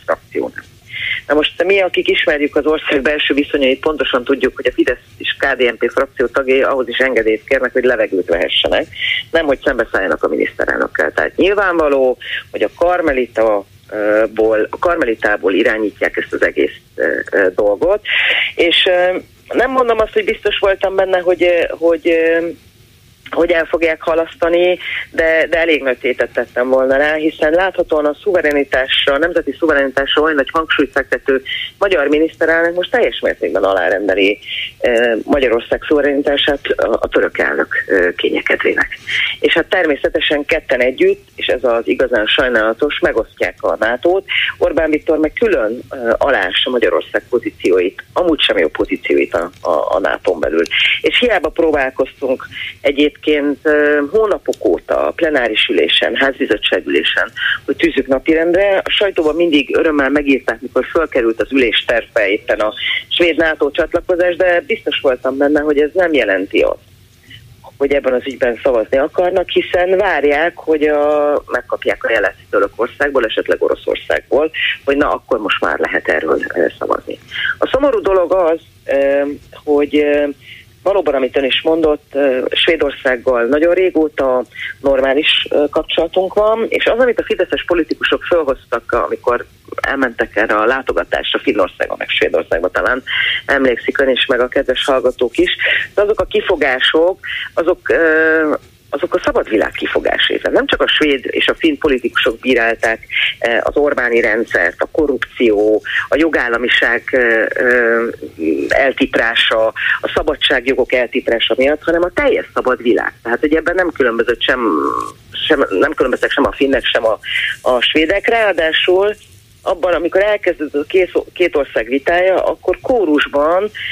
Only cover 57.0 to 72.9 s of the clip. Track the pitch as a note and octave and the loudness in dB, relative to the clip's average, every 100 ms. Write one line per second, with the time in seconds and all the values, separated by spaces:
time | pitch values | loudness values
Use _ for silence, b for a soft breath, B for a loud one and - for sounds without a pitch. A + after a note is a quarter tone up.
57 | D#2+ - G2 - B B - - E3+ C#3 | 0 -2 -4 -4 B B -4 0 0 0
58 | B2+ C3+ - D#3+ E3 F3 G3+ F#3+ - - | 0 0 2 0 2 2 2 2 0 0
59 | G3+ F#3+ D#3+ D3+ F3 D3 C3 - E3 D3 | 0 0 0 2 2 2 2 0 2 2
60 | C3+ D3 C#3+ C3 - A#2 B2 - B2 E3+ | 2 0 2 0 0 -6 -4 -4 -2 -2
61 | D#3 C3+ A#2 A2+ G#2+ C3+ A#2+ - - A#2+ | -2 0 0 0 -2 0 0 0 -2 -2
62 | - - G2+ G#2+ - G#2+ G#2+ - B B | -2 -2 0 -2 -2 -2 -2 -4 B B
63 | B - E3+ D3+ D#3+ D#3 D3 - A#2+ F3+ | B 0 0 2 0 0 -2 0 -2 -2
64 | - F3+ F3+ E3+ F3+ F3 E3+ A3 - - | -2 0 0 0 2 0 0 -4 -4 -2
65 | D3 B2+ C3 C3+ C#3+ D3+ D3+ C#3+ D3 F3+ | 0 0 -2 0 2 2 2 2 2 2
66 | F3+ D3+ G#2+ F#2+ F#2+ - B1 G1+ - - | 2 2 2 0 0 0 0 0 -10 -20
67 | - _ B B - - - - C#3 C#3 | -20 _ B B -20 -20 -16 -4 0 0
68 | C3 B2+ C3 A#2+ B2+ A2+ - A#2+ - C3+ | 0 -2 -2 -2 -2 0 0 0 2 0
69 | D3+ - F3+ F#3 F3 F#3 F3 F#3 F3+ F#3+ | 0 0 0 0 0 -2 0 0 2 2
70 | G3+ D#3+ C#3+ C#3+ E3+ - - D#3 D3+ D3 | 2 2 2 2 0 -2 -2 0 2 2
71 | D3 D3+ D3 C#3 - B2 - A2 B2 G2 | 2 2 2 0 -2 -6 -6 -6 -4 -4
72 | B2+ A2+ F#2+ - - A2 G2 - A#2+ | 0 0 0 -4 -4 0 0 -2 -6